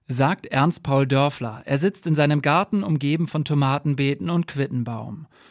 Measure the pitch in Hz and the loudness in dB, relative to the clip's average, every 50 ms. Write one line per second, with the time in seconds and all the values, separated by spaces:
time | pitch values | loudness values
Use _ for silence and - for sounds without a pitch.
0 | _ - 131 123 135 147 185 - - - - 135 139 165 170 - - 143 139 135 | _ -8 0 2 2 2 2 -2 -4 -4 0 2 2 2 0 -2 -4 0 2 2
1 | 139 131 135 135 143 143 - - 127 113 110 127 - - 139 139 160 202 196 - | 2 2 2 2 2 2 0 -4 -8 -8 -8 -10 -4 -2 -2 0 0 0 -2 -2
2 | - 175 156 147 147 147 147 147 - 147 147 175 202 - - 202 196 196 156 143 | -2 0 2 2 4 4 2 2 2 2 2 2 2 0 -2 -2 0 0 -2 0
3 | 135 143 151 165 170 - - 156 147 - 151 147 139 135 135 143 - 151 139 131 | 0 0 0 0 -2 -2 -2 -4 -2 0 2 2 2 2 0 0 0 -2 0 0
4 | 139 139 143 - 185 165 170 170 170 - - 139 139 - - 123 117 117 117 113 | 0 0 -2 -2 -4 -2 0 -2 -2 -2 -2 -4 -4 -2 -2 -4 -4 -4 -6 -8
5 | 113 120 202 156 156 - _ _ - - | -8 -10 -12 -12 -14 -20 _ _ -20 -20